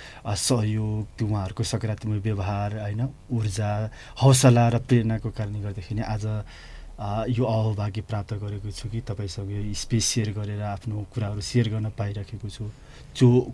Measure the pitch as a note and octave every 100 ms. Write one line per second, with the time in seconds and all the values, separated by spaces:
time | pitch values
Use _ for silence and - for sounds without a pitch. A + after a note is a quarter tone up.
0 | - - - G#2 - B2 G#2+ G#2+ G#2+ G#2+
1 | G#2 - A2 G#2 F#2 - A2+ G#2+ G#2+ G#2
2 | A2+ G#2 G#2 G2+ G2 G2+ G#2 G#2+ G#2 G#2
3 | C3 - - A#2+ G#2+ G2 G#2 G#2 A2 -
4 | - - C3 C3 - A#2+ A#2 A#2 - A#2+
5 | A2+ A2 G#2+ - G#2 G#2 G2+ G2 F#2 G#2+
6 | G#2+ G#2+ G#2+ G#2+ G#2 - - - - -
7 | G#2 A2 A2 A#2 B2 A2 A2 G#2 G#2 G#2
8 | - G#2+ G2 G#2 G2+ G2+ G#2 F#2+ G#2 A2+
9 | - G2+ G2+ - G2 G2+ G#2 G2+ - A#2
10 | G#2 - G#2+ G#2 G2+ G#2 G#2 G2 - G#2
11 | G2+ - G#2 G#2 F#2+ B2 A2 A2 A2 -
12 | G#2 G2+ F#2+ G#2 G#2 - G#2+ - - -
13 | - - B2+ B2 -